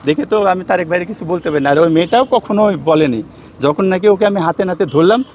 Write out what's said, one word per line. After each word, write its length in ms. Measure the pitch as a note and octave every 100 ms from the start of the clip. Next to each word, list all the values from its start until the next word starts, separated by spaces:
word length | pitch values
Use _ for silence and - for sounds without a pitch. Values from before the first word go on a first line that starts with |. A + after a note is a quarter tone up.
দেখে 200 | C3+ D3+
তো 220 | - G#3+ G3
আমি 180 | F#3
তারেক 240 | F3 F#3 E3
ভাইয়ের 180 | F3 F3
কিছু 180 | G#3+
বলতে 260 | D#3+ F3 E3
পারি 140 | D3+
না।" 60 | C#3
আর 80 | C#3+
ওই 100 | E3+
মেয়েটাও 360 | D#3+ E3+ A3+
কখনোই 520 | C4 A#3+ - G#3 G#3+ F3+
বলেনি। 460 | C#3 D#3 D3 A#2 G#2 - - -
যখন 240 | C#3 D3
নাকি 240 | F#3+ F#3 G#3
ওকে 180 | G3 G#3
আমি 140 | G3+
হাতে 240 | E3 E3
নাতে 220 | F#3+ F3 F3+
ধরলাম, 380 | C#3+ E3+ A3+ C4